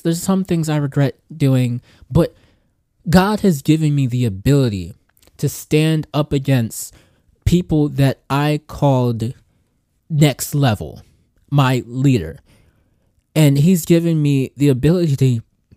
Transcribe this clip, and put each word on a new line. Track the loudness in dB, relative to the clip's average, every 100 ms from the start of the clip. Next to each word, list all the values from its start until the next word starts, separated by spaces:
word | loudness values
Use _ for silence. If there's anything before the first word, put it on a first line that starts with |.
there's | -4 -4
some | -2 -2
things | -2 -2 -2
I | -2
regret | -2 0 -2 -4 _ -2
doing, | 0 2 0 -4 -10 _ -4
but | 0 0 -4 _ _ _ _ _ _ 0
God | 2 4 2
has | 0 0
given | 0 0 2 0
me | -2
the | -2 -4
ability | -2 0 2 2 -2 -10 -16 _ _ _ -8
to | -6
stand | -6 -2 0 2 0 -2
up | -4 -2
against | -4 0 0 -2 -8 -16 -20 _ _ _ _ 0
people | 0 2 0 0
that | 0 0 -2 -4
I | -2 -2 -2 -6
called | -2 0 2 0 -2 -6 -10 _ _ _ _ _ _ -6
next | 2 2 0 -6
level, | -2 0 0 -6 -16 -20 _ _ _ _
my | 0 2 0 -4
leader. | -2 0 0 -2 -12 _ _ _ _ _ _ _ _ _
And | 2 2 4
he's | 2 2 2
given | 0 2 0
me | 0 0 -2 0
the | 0
ability | 2 2 2 0 0
to, | 0 0 -6 _ _